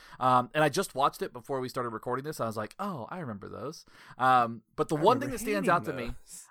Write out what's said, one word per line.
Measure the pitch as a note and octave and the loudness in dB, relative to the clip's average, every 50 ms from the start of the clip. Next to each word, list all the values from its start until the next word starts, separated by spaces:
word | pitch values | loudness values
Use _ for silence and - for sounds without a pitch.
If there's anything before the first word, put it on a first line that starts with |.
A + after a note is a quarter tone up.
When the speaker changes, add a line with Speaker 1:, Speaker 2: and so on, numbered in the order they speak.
| - - - - | -20 -16 -6 0
Speaker 1:
Um, | B2+ B2+ B2+ B2 B2 - - | 4 4 6 6 4 2 2
and | D#3 D#3 | 4 4
I | D3 | 4
just | B2+ F#3 F#3+ - - | 4 2 -2 -2 0
watched | C3 C#3 D#3+ - - G3 | 2 2 2 2 0 -8
it | D3 - | -8 -8
before | B2 - - C#3 C3 | -10 -6 -4 -4 -4
we | B2+ | -4
started | B2 - C3+ B2 A#2+ | -4 -4 -4 -4 -4
recording | A2+ G#2+ - B2+ B2 C3 C3+ | -4 -6 -4 -4 -4 -4 -4
this, | D3+ D3+ - | -6 -6 -4
and | B2 | -4
I | |
was | A2+ G#2+ | -4 -4
like, | G#2 G#2+ - - | -4 -6 -8 -8
"Oh, | - G3 G#3 F#3 C3 G#2+ - | -8 -8 -6 -6 -8 -8 -10
I | - | -10
remember | F#3 D#3+ B2 A#2 G3 G2 G2 | -8 -8 -8 -8 -10 -10 -12
those." | F#2+ F#2+ A2 C#3+ D#3 - - _ - - - - - - | -12 -10 -10 -10 -12 -14 -18 _ -20 -20 -20 -14 -4 0
Um, | B2 C3 B2+ B2 A#2+ A2+ A#2 A2+ - _ _ | 4 6 6 6 4 2 -2 -8 -14 _ _
but | - D#3 - | -4 -2 -2
the | E3 | 0
Speaker 2:
I | D3 | 2
Speaker 1:
one | D#3+ G#3 B3 | 4 4 4
Speaker 2:
remember | B3 C4+ C4+ C4 | 4 2 -4 -6
Speaker 1:
thing | G3+ A3 | -6 -4
that | G#3+ | -2
stands | G#3 G3+ - G3+ | -2 0 2 2
out | E3+ F3 - | 2 2 0
to | E3 - | -2 -6
Speaker 2:
hating | - A#2 A#2+ | -6 -6 -8
Speaker 1:
me, | B2 - - | -8 -10 -12
Speaker 2:
those. | - - - - - | -18 -18 -20 -20 -14